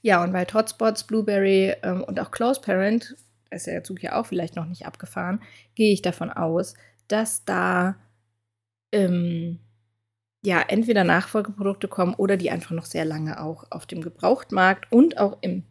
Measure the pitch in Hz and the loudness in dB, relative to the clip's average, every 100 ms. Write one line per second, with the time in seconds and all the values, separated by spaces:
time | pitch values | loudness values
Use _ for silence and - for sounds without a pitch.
0 | 226 180 175 185 180 214 226 - 220 214 | 4 2 2 -2 0 0 -2 0 0 0
1 | - 220 214 202 196 196 190 - 180 180 | -2 -2 0 2 4 4 2 0 -4 -4
2 | - 190 190 - 233 269 - 190 196 226 | -4 -6 -6 -2 0 0 0 0 2 0
3 | - 269 _ _ _ 180 - 175 - 185 | -2 -20 _ _ _ -12 -8 -8 -8 -10
4 | - - 233 180 165 - 160 180 165 - | -4 -4 -4 -6 -6 -8 -10 -10 -14 -14
5 | - - 175 208 - - _ - 214 196 | -10 -6 -4 -6 -8 -20 _ 2 4 4
6 | 180 175 170 - 165 165 196 - _ _ | 0 -4 -8 -4 -2 -2 -2 -10 _ _
7 | _ 214 220 - - 185 185 180 180 196 | _ -2 -2 -4 -4 -2 0 2 0 -2
8 | _ _ _ _ _ _ _ _ _ 208 | _ _ _ _ _ _ _ _ _ 2
9 | 185 175 175 170 170 170 _ _ _ _ | 2 2 0 -2 -6 -10 _ _ _ _
10 | _ _ _ _ 202 170 - 208 233 208 | _ _ _ _ 2 2 4 0 2 4
11 | 175 170 - 220 208 208 196 196 190 - | 4 4 2 -4 -4 -4 -4 -4 -6 -2
12 | 180 - 196 196 175 170 - 165 - 165 | -2 2 0 2 0 -4 -6 -10 -6 -4
13 | 160 156 156 - 156 165 - 165 - 180 | -4 -4 -6 -6 -10 -10 -12 -14 -12 -10
14 | 165 - - 262 - 190 185 190 - 233 | -10 -2 0 0 0 2 2 2 4 6
15 | 330 - 202 - 190 185 - | 6 6 0 0 -6 -6 -10